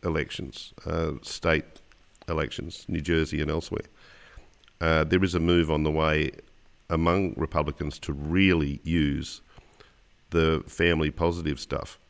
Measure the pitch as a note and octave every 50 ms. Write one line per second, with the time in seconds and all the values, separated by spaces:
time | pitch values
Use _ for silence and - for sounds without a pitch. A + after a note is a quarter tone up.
0 | - F#2 D#2+ D#2+ - - - - - - - - - - - - - D#2+ D#2+ E2
1 | E2 D#2 C#2+ - - - - - - E2+ D#2+ D#2 - - - - - _ - _
2 | _ _ _ - - - E2 D#2+ D#2+ B1+ - - - E2 - - - - - D#2+
3 | D2 D#2 E2+ D#2+ D#2+ - - D2+ D2+ D2 D#2 D#2+ D#2+ - - - - - _ -
4 | - - - - - - - - - - _ _ _ - _ _ E2+ E2 D#2+ D#2+
5 | D#2 D#2 E2+ F#2 F#2 F#2 E2+ F2 E2 E2+ F2 F2 E2 D#2 D#2+ D2+ D#2 D#2 D2+ D#2
6 | D#2+ D#2+ D#2 D2+ D2+ D2 - - - - - - _ - _ _ _ _ E2+ D#2+
7 | E2 E2+ F2 F#2+ G2 F2+ - - D2 D2+ - E2+ D2+ D2 D2 - D#2 D2+ C#2+ -
8 | - - D2+ C#2 C#2+ D2+ E2 F#2 G2 F#2 F2 E2 D#2 C#2+ C#2+ C#2+ - E2 D#2+ D#2
9 | D2+ C#2+ C#2+ C#2+ D2 - - - - _ - - - - - _ - - _ _
10 | _ _ _ _ _ _ - E2+ D#2+ D#2+ D#2+ D#2 - - - - - E2+ E2+ D#2+
11 | D#2 D2+ - - E2+ E2+ E2+ F2 E2+ D2+ D2 C2+ - - C#2 - - - - -
12 | _ _